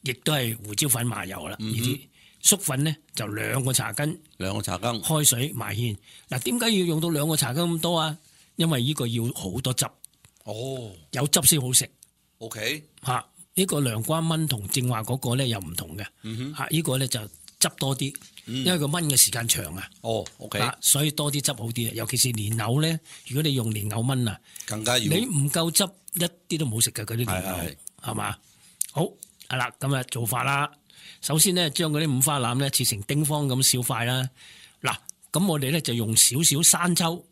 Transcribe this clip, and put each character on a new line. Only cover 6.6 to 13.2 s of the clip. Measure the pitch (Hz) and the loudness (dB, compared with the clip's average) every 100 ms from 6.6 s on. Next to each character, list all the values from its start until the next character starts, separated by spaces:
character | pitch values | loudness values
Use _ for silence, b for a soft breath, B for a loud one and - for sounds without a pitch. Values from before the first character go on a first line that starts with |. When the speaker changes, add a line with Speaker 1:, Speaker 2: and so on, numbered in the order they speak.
| 233 | 2
Speaker 1:
要 | 208 175 | 2 2
用 | 160 | 0
到 | 170 | 0
兩 | 151 151 | 0 2
個 | 156 | 2
茶 | 120 | 0
羹 | 135 170 170 | 0 0 0
咁 | |
多 | 165 170 | 0 0
啊？ | 156 151 b b b - | 0 -4 b b b -2
因 | 165 | 2
為 | 139 | 2
呢 | 123 | 0
個 | 151 120 | 0 -2
要 | 117 113 | -2 -2
好 | - 95 87 | -4 -6 -4
多 | 127 | -2
汁。 | 123 113 _ - _ - _ | -2 -4 _ -20 _ -20 _
Speaker 2:
哦。 | - 107 131 135 113 90 78 | -12 -8 -8 -8 -10 -16 -8
Speaker 1:
有 | 127 143 | -2 2
汁 | 180 | 4
先 | 139 160 | 6 4
好 | 127 | 4
食。 | 127 - _ - _ _ _ | 2 0 _ -20 _ _ _
Speaker 2:
OK。 | 113 107 110 151 156 - - | -12 -6 -4 -4 -8 -10 -4
Speaker 1:
嚇， | 123 | -4